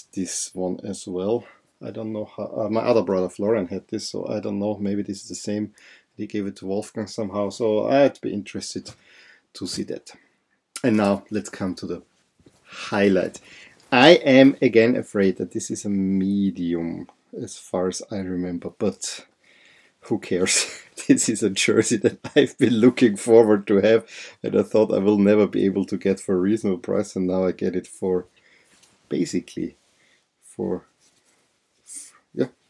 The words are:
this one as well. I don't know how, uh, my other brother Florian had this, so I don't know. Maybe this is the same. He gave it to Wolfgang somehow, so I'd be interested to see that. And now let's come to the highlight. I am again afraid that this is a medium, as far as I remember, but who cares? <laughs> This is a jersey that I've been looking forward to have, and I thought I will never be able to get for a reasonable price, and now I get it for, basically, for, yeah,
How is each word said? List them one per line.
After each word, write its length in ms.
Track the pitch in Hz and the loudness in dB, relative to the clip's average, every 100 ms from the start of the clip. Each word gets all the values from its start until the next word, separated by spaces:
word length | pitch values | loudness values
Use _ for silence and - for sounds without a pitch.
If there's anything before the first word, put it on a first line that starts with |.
| - | -12
this 360 | - 92 - - | -8 -6 -6 -8
one 260 | 92 90 - | -6 -6 -6
as 220 | 107 95 - | -10 -12 -10
well. 380 | 90 98 117 104 _ _ _ | -6 -2 -4 -6 _ _ _
I 80 | 117 | -14
don't 220 | 110 110 | -12 -10
know 120 | 107 107 - | -8 -10 -10
how, 160 | 104 - | -10 -6
uh, 120 | 107 | -4
my 120 | 110 | -2
other 220 | 113 113 | 2 2
brother 260 | 95 95 92 | 2 0 -2
Florian 400 | - 101 113 90 | -4 -2 -2 -2
had 200 | 95 - | -8 -8
this, 200 | 107 - | -10 -8
so 180 | - - | -8 -6
I 120 | 107 | -6
don't 180 | 104 101 | -6 -6
know. 180 | 104 101 | -4 -4
Maybe 220 | 101 101 | -4 -4
this 200 | 101 98 | -6 -10
is 60 | - | -12
the 60 | |
same. 400 | 101 - 104 104 _ - - _ - | -12 -6 -6 -6 _ -20 -20 _ -14
He 120 | 104 | -10
gave 180 | 104 98 | -8 -8
it 80 | 98 | -8
to 100 | 95 | -8
Wolfgang 420 | 98 107 113 104 | -8 -8 -10 -10
somehow, 420 | - 101 101 101 | -8 -6 -6 -6
so 380 | - 117 107 110 | -4 -2 0 2
I'd 320 | 135 139 - | 4 2 0
be 120 | - | -8
interested 600 | 101 - - - - - - _ - - _ _ | -8 -8 -12 -12 -12 -14 -18 _ -20 -20 _ _
to 120 | - - | -14 -10
see 160 | - | -8
that. 280 | - - - - _ _ _ _ _ - | -8 -10 -14 -20 _ _ _ _ _ -4
And 120 | 127 107 | 0 2
now 280 | 101 98 - | 4 0 -2
let's 180 | 107 - | -8 -8
come 240 | - 95 | -8 -8
to 120 | 87 87 | -6 -10
the 160 | 85 - _ _ _ _ _ _ | -10 -14 _ _ _ _ _ _
highlight. 760 | - - 107 101 92 85 - - - - _ _ | -16 -4 2 4 4 0 -6 -20 -20 -20 _ _
I 200 | 123 147 | 6 8
am 460 | 175 151 131 135 - | 8 8 8 8 6
again 320 | 127 110 117 | 4 6 6
afraid 440 | 123 - 107 98 92 | 2 -2 0 2 0
that 120 | 101 | -4
this 220 | 110 - | -8 -8
is 120 | 98 | -8
a 40 | 104 | -4
medium, 1200 | 101 95 95 95 101 98 85 85 85 85 85 87 _ _ 107 | -2 0 0 0 0 0 -2 -2 -2 -4 -8 -12 _ _ -14
as 220 | - - | -12 -14
far 300 | - 92 92 | -8 -4 -4
as 120 | - - | -4 -8
I 60 | 101 | -8
remember, 520 | 92 90 90 87 92 - | -6 -6 -6 -8 -10 -4
but 480 | 104 - - - - _ _ _ _ _ _ _ | -4 -4 -10 -14 -18 _ _ _ _ _ _ _
who 180 | - 104 | -8 -6
cares? 460 | - 90 95 - - - - | -4 -2 0 0 -4 -8 -20
<laughs> 220 | - - | -4 2
This 200 | 127 - | 2 2
is 140 | 110 | -2
a 80 | 104 | -2
jersey 460 | 98 - 110 107 113 | -2 0 2 2 0
that 220 | - - - 147 | 0 -2 -4 0
I've 200 | 135 - | 0 2
been 160 | 127 | 2
looking 420 | 117 123 - 123 101 | 4 4 6 2 2
forward 500 | - 113 110 107 101 | 6 6 8 4 2
to 140 | 101 | 2
have, 260 | 107 113 - - - - | 4 4 0 -16 -20 -12
and 160 | - 101 | -2 0
I 60 | |
thought 320 | 101 110 104 | 2 2 2
I 40 | 104 | 2
will 200 | 98 104 | 2 4
never 300 | 101 107 101 | 6 6 4
be 160 | 104 | 2
able 200 | 98 98 92 | 0 0 -4
to 100 | 98 | -2
get 240 | 98 95 | -2 -2
for 160 | - 92 | -2 -2
a 20 | |
reasonable 400 | 98 110 101 90 | 0 0 -2 -4
price, 380 | - 98 101 98 | -4 -4 -4 -4
and 100 | 92 | -2
now 180 | 92 | -2
I 60 | 92 | -2
get 240 | 85 98 | -2 -4
it 140 | 90 - | -6 -8
for, 380 | - 98 92 90 _ _ _ _ _ _ _ - | -8 -4 -4 -6 _ _ _ _ _ _ _ -8
basically, 640 | - 165 - - - 85 - _ _ _ _ _ _ | -4 -4 -6 -8 -10 -12 -12 _ _ _ _ _ _
for, 400 | _ - 98 92 - _ _ _ _ _ _ _ _ _ - - - _ _ | _ -10 -8 -8 -10 _ _ _ _ _ _ _ _ _ -20 -20 -20 _ _
yeah, 160 | 139 131 _ | -6 -6 _